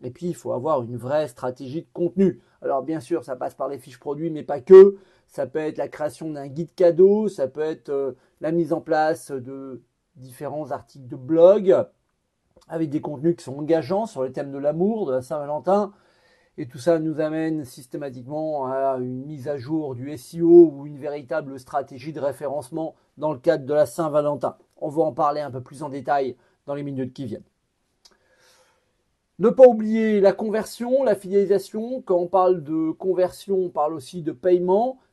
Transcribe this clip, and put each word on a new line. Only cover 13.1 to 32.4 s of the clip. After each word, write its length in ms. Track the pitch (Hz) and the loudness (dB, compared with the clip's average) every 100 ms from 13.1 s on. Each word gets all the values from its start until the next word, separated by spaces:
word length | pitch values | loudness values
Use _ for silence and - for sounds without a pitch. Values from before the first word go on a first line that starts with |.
| 143 160 170 | -4 -2 -4
qui 80 | |
sont 120 | - 139 | -8 -12
engageants 500 | 151 165 127 190 226 | -2 -2 0 -4 -4
sur 160 | 135 | -6
les 100 | 131 | -8
thèmes 200 | 131 139 | -6 -10
de 60 | 139 | -4
l'amour, 480 | 143 156 196 226 170 | -4 0 -2 -2 -4
de 60 | |
la 100 | 131 | -4
Saint-Valentin. 720 | 127 156 143 151 180 202 202 - _ _ _ _ _ - | -6 -10 -8 -6 0 0 0 -10 _ _ _ _ _ -14
Et 80 | 123 | -14
tout 120 | 143 | -6
ça 200 | 170 165 | 0 0
nous 220 | 156 151 | -2 -4
amène 440 | 156 156 160 156 | -4 -4 -4 -6
systématiquement 1000 | 131 - 131 160 143 127 123 151 156 151 131 | -8 -18 -16 -12 -12 -14 -12 -10 -8 -6 -6
à 300 | 135 135 131 | -2 -2 -2
une 260 | 127 127 | -6 -10
mise 220 | 143 151 123 | -12 -12 -8
à 100 | 143 | -8
jour 380 | 123 160 147 | -4 -6 -6
du 160 | 123 139 | -10 -10
S 240 | 151 - | -12 -14
E 80 | 170 | -2
O 300 | 170 175 165 | 10 10 10
ou 120 | 139 147 | 4 -14
une 120 | 147 | -10
véritable 640 | 147 147 131 160 143 135 | -8 -10 -6 -6 -6 -14
stratégie 520 | - 147 131 135 151 | -8 -8 -6 -12 -12
de 80 | 151 | -6
référencement 760 | 139 131 147 143 - 160 160 - _ - | -6 -6 -8 -8 -10 -10 -10 -12 _ -8
dans 160 | 151 | -6
le 60 | 139 | -2
cadre 260 | 170 151 | 0 -2
de 80 | 131 | 0
la 140 | 147 143 | 0 0
Saint-Valentin. 680 | - 160 147 147 143 135 - _ _ | 0 -2 0 0 -4 -6 -10 _ _
On 120 | 151 | -6
va 160 | 143 | -2
en 80 | 156 | -2
parler 280 | - 147 151 | 0 -2 -2
un 120 | 143 | -8
peu 100 | 131 | -10
plus 220 | 127 131 | -14 -14
en 60 | 147 | -12
détail 460 | 139 131 143 135 123 _ _ - | -10 -2 -2 -2 -8 _ _ -12
dans 80 | |
les 80 | 143 | -10
minutes 320 | 147 135 127 | -8 -8 -8
qui 100 | 127 | -8
viennent. 200 | 127 104 - _ _ _ _ _ _ _ _ _ _ _ _ _ _ _ _ _ _ - | -12 -12 -16 _ _ _ _ _ _ _ _ _ _ _ _ _ _ _ _ _ _ 0
Ne 100 | 202 | 0
pas 180 | - 254 | 10 8
oublier 540 | 220 214 220 220 208 | 8 0 0 2 4
la 120 | 196 | 4
conversion, 680 | 196 214 214 - - 240 262 | 2 -4 -4 -6 -10 -2 0
la 120 | 262 | 2
fidélisation. 880 | 196 180 202 190 196 190 220 226 262 | 0 0 0 2 0 -2 -10 -8 -10
Quand 160 | - 180 | -2 -2
on 80 | 175 | 2
parle 360 | 190 | 2